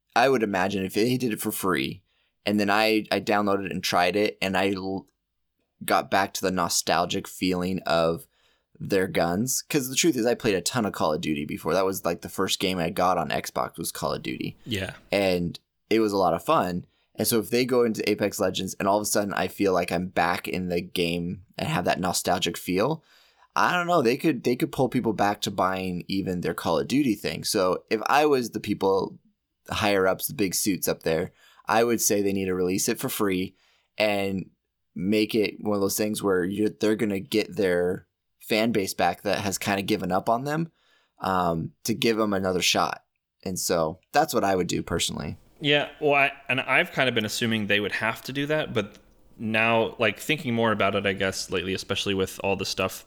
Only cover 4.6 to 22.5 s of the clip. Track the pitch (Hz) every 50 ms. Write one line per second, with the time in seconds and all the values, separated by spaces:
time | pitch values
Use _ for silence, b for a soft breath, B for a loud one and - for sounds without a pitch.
4.6 | 95 98 101 92 95 95 95 95 - _ _ _ _ _ _ _ _ _ _ _
5.6 | _ _ _ - - - - 87 73 - 107 98 98 98 - - 95 92 92 90
6.6 | 85 87 - - - - 85 82 87 87 - 98 - - - - 95 92 92 90
7.6 | 90 92 95 90 - - 82 85 82 82 85 82 - - _ _ _ _ _ _
8.6 | _ _ _ - - - 101 95 92 95 80 95 85 85 87 98 120 131 - -
9.6 | - - - 151 123 127 131 - - 170 143 127 110 120 117 - - 113 98 90
10.6 | 87 - - 127 107 98 - - 101 80 78 80 - 78 78 73 76 73 82 -
11.6 | - 82 82 95 98 95 95 - - 87 85 - - 90 - - 95 95 - -
12.6 | - 92 92 90 85 85 - - 90 90 90 87 80 73 - - - - - 76
13.6 | 62 - - - 87 - - - - 71 76 - - 60 - - - - - -
14.6 | - - 113 95 95 85 - - - - 92 101 98 95 90 90 87 85 - -
15.6 | _ _ _ _ _ - 107 113 110 107 101 98 92 85 82 85 - 143 156 156
16.6 | 101 90 87 87 - - _ _ _ _ _ - 107 - 120 113 104 - 123 120
17.6 | 131 120 127 123 120 113 107 107 - - 104 - 107 101 - - 98 92 87 -
18.6 | 95 92 - - 98 98 101 107 104 - - 110 104 101 - - 90 92 - -
19.6 | 101 95 92 87 90 90 95 87 92 92 - 90 85 85 90 92 - - - 92
20.6 | 92 90 87 87 90 90 - 90 87 85 87 87 85 87 101 92 - - _ -
21.6 | 95 - 160 - 85 92 - - 90 90 87 - - 95 87 92 87 87